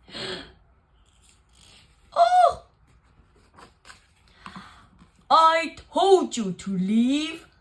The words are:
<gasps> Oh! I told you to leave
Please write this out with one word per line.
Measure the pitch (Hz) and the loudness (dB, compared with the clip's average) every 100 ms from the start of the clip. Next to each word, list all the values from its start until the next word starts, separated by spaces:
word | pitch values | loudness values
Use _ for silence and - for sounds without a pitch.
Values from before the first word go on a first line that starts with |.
| _ | _
<gasps> | 180 - - - _ _ _ _ _ _ _ _ _ _ _ _ _ _ _ _ | -16 -14 -14 -18 _ _ _ _ _ _ _ _ _ _ _ _ _ _ _ _
Oh! | - 698 719 698 - _ _ _ _ _ _ _ _ _ _ - _ _ - _ _ _ _ - - - - _ _ _ _ _ | 0 2 4 2 0 _ _ _ _ _ _ _ _ _ _ -20 _ _ -20 _ _ _ _ -20 -20 -20 -20 _ _ _ _ _
I | 294 320 330 320 - - | 4 4 2 -4 -12 -10
told | 294 381 370 254 - | -2 4 4 2 -8
you | 196 | -8
to | 175 - 190 | -10 -10 -6
leave | 185 220 247 285 311 330 - _ | -2 0 0 -2 -6 -12 -20 _